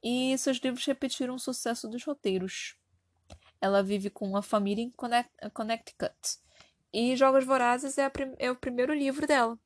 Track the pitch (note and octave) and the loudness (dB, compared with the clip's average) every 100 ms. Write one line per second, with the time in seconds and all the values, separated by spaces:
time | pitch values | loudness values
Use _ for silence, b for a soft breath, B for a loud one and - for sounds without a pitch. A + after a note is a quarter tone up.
0 | A3 B3 C4 C4 - B3+ C4 B3 - C4+ | -2 0 0 0 0 0 -2 -4 -2 -2
1 | C#4 - B3+ B3+ - B3+ - A#3 A3 A#3 | -2 -4 -6 -6 -6 -4 -4 -4 -6 -8
2 | - C#4+ G#3 F#3+ F#3 - - - _ _ | -8 -4 -2 -2 -2 -8 -12 -14 _ _
3 | _ _ _ B B _ F#3+ G3+ G3 G3+ | _ _ _ B B _ 2 4 4 0
4 | G3 - G3+ G3 G3+ G#3+ G3+ G3+ A#3+ - | -2 -6 -4 -4 0 0 0 -2 -4 -8
5 | A#3+ A#3 A#3+ _ G#3+ - A3 A3+ - - | -2 -2 -2 _ -14 -8 -4 -4 -6 -6
6 | - _ - - b b b b _ G#3 | -6 _ -10 -10 b b b b _ -2
7 | A#3+ B3+ C4+ C4+ C4 C4 A#3+ B3 C#4 C4+ | 0 4 6 6 4 2 4 2 -2 0
8 | C#4 C4+ C4+ C4 B3 B3+ - B3 B3+ D4+ | 0 0 -6 -2 -2 -2 -4 0 0 2
9 | C#4 C4+ D4+ C#4+ A#3 A#3 | 0 0 2 4 4 0